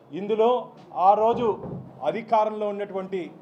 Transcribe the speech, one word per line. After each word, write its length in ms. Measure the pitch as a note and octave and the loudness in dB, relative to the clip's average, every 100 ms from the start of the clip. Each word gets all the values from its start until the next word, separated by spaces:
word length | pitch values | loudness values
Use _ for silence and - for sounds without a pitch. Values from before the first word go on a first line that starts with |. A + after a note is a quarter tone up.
| - | -14
ఇందులో 600 | D#3 G3+ G#3+ A#3 B3 - - - | -10 -4 2 2 2 -4 -18 -12
ఆ 200 | D3+ F#3 | 2 4
రోజు 480 | G#3 A3+ A#3+ A#3 - - - - - | 6 4 2 0 -2 -6 -12 -14 -6
అధికారంలో 680 | C#3+ G3+ A3 A3 G#3+ G#3+ G#3 | -4 -4 0 2 2 -2 -6
ఉన్నటువంటి, 640 | G3+ G3+ F#3+ F#3 F#3+ D#3 - | -6 -6 -8 -6 -8 -8 -14